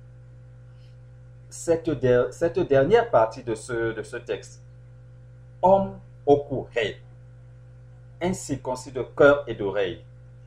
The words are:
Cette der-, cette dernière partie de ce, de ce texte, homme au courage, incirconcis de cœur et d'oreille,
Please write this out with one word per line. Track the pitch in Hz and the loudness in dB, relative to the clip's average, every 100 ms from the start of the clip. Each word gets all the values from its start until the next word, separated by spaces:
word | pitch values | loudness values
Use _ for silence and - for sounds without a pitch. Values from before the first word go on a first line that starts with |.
| - - - - - - - - - - - - - - - | -20 -20 -20 -20 -20 -20 -20 -20 -20 -20 -20 -20 -20 -20 -20
Cette | - - 165 165 | -12 -2 -2 0
der-, | 135 127 123 127 | -2 2 2 2
cette | - 170 180 | -2 -4 -2
dernière | - 135 139 233 226 | 2 2 4 2 4
partie | 120 113 135 | 2 2 -2
de | 120 110 | -8 -8
ce, | - 117 113 | -6 -4 -4
de | 110 | -6
ce | - 120 | -10 -12
texte, | - 101 - - - - - - - - - - - - | -10 -10 -10 -20 -20 -20 -20 -20 -20 -20 -20 -20 -20 -2
homme | 180 196 196 - - - - | 4 4 2 -8 -20 -10 2
au | 143 | 2
courage, | - 123 - 120 104 - - - - - - - - - - - - - | 2 -8 -6 -4 -4 -6 -16 -20 -20 -20 -20 -20 -20 -20 -20 -20 -20 -8
incirconcis | 180 185 - 135 131 127 139 | -6 -6 -6 -8 -6 -8 -8
de | 123 | -8
cœur | 117 - 143 143 - | -8 4 6 6 0
et | 117 | -6
d'oreille, | 98 98 95 85 - - - - | -4 -2 -4 -6 -16 -20 -20 -20